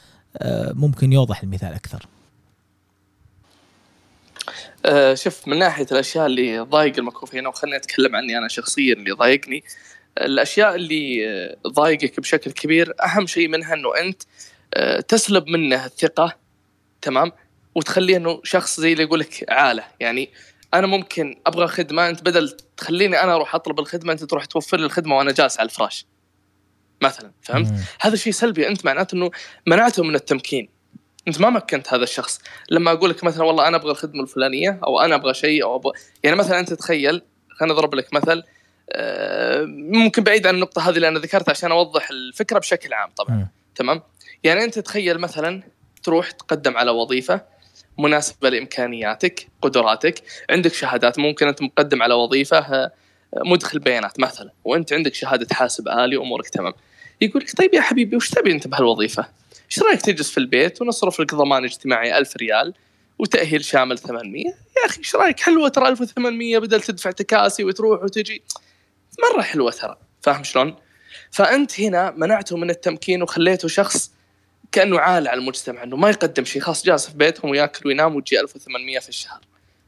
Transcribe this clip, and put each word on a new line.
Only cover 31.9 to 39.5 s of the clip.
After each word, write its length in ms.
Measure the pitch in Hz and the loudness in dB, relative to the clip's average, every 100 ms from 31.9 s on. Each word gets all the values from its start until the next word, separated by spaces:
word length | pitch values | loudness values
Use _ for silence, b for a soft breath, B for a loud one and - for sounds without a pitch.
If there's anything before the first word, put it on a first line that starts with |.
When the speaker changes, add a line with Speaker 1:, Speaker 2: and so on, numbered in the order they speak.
Speaker 2:
هذا 80 | 127 | -2
الشخص. 380 | 120 - - - B B B | -2 -4 -8 -10 B B B
لما 220 | 165 170 | 2 4
أقولك 320 | 165 180 165 | 4 2 2
مثلًا: 180 | 175 160 | -2 2
"والله 260 | 160 160 151 | 2 4 4
أنا 80 | 165 | 2
أبغى 140 | 151 | 0
الخدمة 320 | 143 156 147 | -4 -6 -8
الفلانية"، 580 | 135 135 131 131 185 185 | -6 -2 -2 0 -2 0
أو 160 | - 127 | 0 2
"أنا 140 | 165 | 4
أبغى 200 | 143 135 | 2 0
شيء"، 300 | 131 156 151 | -2 0 2
أو 120 | 113 131 | 0 -2
أبغى... 160 | 135 - B B | -4 -6 B B
يعني 140 | 147 185 | 2 2
مثلًا 240 | 185 180 | 2 0
أنت 120 | 180 | -2
تخيل، 500 | 165 - 156 143 170 - _ _ | -6 -2 0 2 0 -4 _ _
خلينا 240 | - 160 | -2 0
نضرب 200 | 156 151 | 2 0
لك 200 | 135 - | 0 -2
مثل، 280 | 147 160 165 - b b b b | 0 2 0 -4 b b b b
آه، 720 | - 113 92 98 98 120 | -6 -6 -4 -4 -2 0